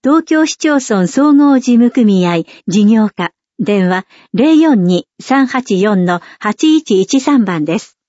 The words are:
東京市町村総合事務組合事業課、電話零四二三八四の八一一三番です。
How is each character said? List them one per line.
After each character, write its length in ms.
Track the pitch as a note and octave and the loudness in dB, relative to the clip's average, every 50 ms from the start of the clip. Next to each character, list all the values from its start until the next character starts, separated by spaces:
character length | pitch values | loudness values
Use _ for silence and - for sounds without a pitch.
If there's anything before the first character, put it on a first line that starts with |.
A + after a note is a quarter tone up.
東 220 | - B3+ D4 D#4+ D#4+ | 0 0 0 0 0
京 200 | - D#4+ D#4 D#4+ | -2 -2 -2 -2
市 140 | D4+ - _ | -2 -4 _
町 160 | - D#4 D4 | -4 -2 -2
村 340 | C#4 B3+ - A3+ G3 F3+ E3+ | -2 -2 -2 -2 -2 -2 -2
総 240 | - C4+ C#4+ D4+ | -2 0 2 2
合 260 | D4 C#4+ D4 C#4+ C#4 B3+ | 4 4 4 4 2 0
事 140 | B3+ B3+ | 0 0
務 180 | A#3+ A#3 A#3+ A#3+ | 2 2 2 2
組 360 | - C4+ A#3+ G#3 G3 F#3 F3+ | 2 0 0 2 2 2 0
合 160 | F3 F3 E3+ E3 _ - - _ | 0 -2 -4 -6 _ -14 -14 _
事 180 | - E3+ G#3 G#3 | -4 0 2 2
業 240 | G#3 A3+ A3 G#3+ G3+ | 2 2 2 0 -2
課、 240 | _ - F3+ E3+ _ _ _ _ _ - | _ -6 -8 -8 _ _ _ _ _ -8
電 280 | A3+ - G#3 G3+ F#3 F3+ | -4 -2 -2 0 0 0
話 160 | F3+ F#3 F#3+ _ _ - _ _ | -2 -4 -6 _ _ -20 _ _
零 240 | - F#3+ B3 D#4 D#4+ | -2 0 2 2 4
四 180 | D4+ E4 D#4+ C#4 | 4 4 2 2
二 320 | G#3 F3 F3 F#3 F3 - _ _ _ | 2 2 0 0 -2 -4 _ _ _
三 260 | - - C4 C4+ C4+ | -6 -2 0 0 0
八 340 | B3 - C4 B3 - G3+ F3+ | 0 -2 -6 -4 -4 -2 -2
四 240 | G3 G#3+ G#3 F#3+ F3+ | 0 0 0 0 0
の 160 | F3+ F3 F3 - - - _ | 0 -2 -4 -6 -14 -20 _
八 360 | - - A3+ _ - D#4 D#4 | -6 -6 -4 _ 0 2 2
一 240 | D#4+ D#4 - A3 F#3 | 0 0 0 0 0
一 200 | F#3+ - C#4+ C4+ | 0 0 -2 -2
三 240 | C4 D4 C#4+ C4 A3 | 0 0 0 0 0
番 200 | F#3+ F3+ D#3+ D3+ | 0 -2 -4 -4
で 140 | D#3+ E3 G#3+ | -4 -4 -6
す。 200 | - - _ _ _ | -6 -10 _ _ _